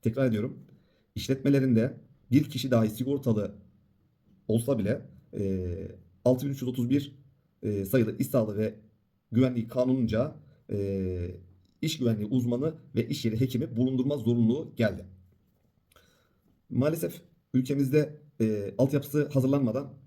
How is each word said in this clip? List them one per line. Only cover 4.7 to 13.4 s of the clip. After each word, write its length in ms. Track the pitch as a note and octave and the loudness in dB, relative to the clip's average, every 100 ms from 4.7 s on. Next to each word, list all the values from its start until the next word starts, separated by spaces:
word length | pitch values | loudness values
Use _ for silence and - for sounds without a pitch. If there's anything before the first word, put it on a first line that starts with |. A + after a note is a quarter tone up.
| B2+ | -2
bile, 240 | G2 C3+ - - _ - | 0 -4 -6 -20 _ -6
e, 360 | G2 F#2+ F2+ F2 F2+ F#2 - _ | -4 -2 -4 -6 -10 -14 -20 _
altı 220 | A#2+ B2+ C#3+ | 0 2 0
bin 40 | |
üç 120 | C#3 | -4
yüz 60 | B2+ | -6
otuz 220 | B2 A#2+ | -4 0
bir, 260 | C#3 C#3 - - _ _ _ | 0 -2 -14 -20 _ _ _
e, 220 | G#2 G#2 | -6 -4
sayılı 340 | F#2+ C3+ A2 - | 0 2 2 0
İş 80 | - | -2
Sağlığı 300 | C3 A2 G#2 | 0 0 0
ve 180 | G#2+ - - _ _ _ _ | -2 -4 -20 _ _ _ _
Güvenliği 360 | A2 C3 A#2+ A2+ | 2 2 0 -4
Kanununca, 680 | B2+ B2+ C3 A2+ G#2+ C#3+ - - _ _ | 0 2 2 2 0 -2 -4 -20 _ _
e, 580 | G2+ G2 G2 F#2 F2+ F2+ F#2 - _ _ _ | -4 -2 -2 -2 -4 -6 -8 -18 _ _ _
iş 160 | D#3 - | -6 0
güvenliği 280 | B2 G#2+ G#2 | 0 0 0
uzmanı 480 | B2+ A#2+ A#2+ D3+ D#3 - | 0 0 0 -2 -4 -6
ve 140 | - A2+ | -4 -2
iş 160 | A2+ | -2
yeri 160 | A#2 G#2+ | -2 0